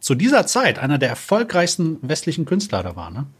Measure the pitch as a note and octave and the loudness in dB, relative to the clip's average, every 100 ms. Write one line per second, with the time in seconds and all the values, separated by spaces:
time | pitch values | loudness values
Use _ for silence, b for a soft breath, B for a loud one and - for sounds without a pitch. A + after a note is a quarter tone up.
0 | - C3 G#3+ C4+ F3+ B3 C4 - C3+ C#3+ | -2 2 6 4 4 2 2 0 0 2
1 | C3 A#2 - A3 A#3 F3+ F3 - E3 D#3+ | 0 -2 0 0 2 2 0 0 -2 -2
2 | B2+ D#3 - D#3 D#3 F#3 G3+ G2 F2+ E2+ | -4 -4 -2 -4 0 -2 0 -4 -4 -8
3 | E2 F#2+ C#3 - | -12 -10 -10 -12